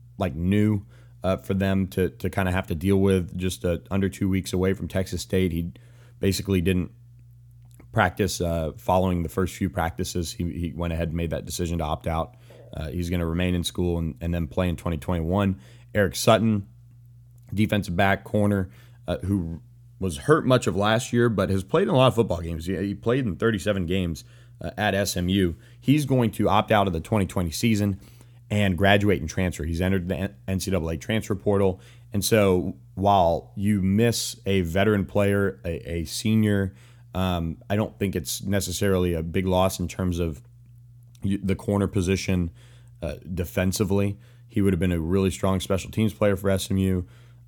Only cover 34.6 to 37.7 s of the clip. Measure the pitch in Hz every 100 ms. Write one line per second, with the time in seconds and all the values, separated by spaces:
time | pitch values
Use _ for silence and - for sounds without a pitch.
34.6 | 85 90 104 101 90 104 101 101 98 -
35.6 | 87 80 - 85 78 - 110 110 107 101
36.6 | 95 - - - - 90 92 87 82 76
37.6 | -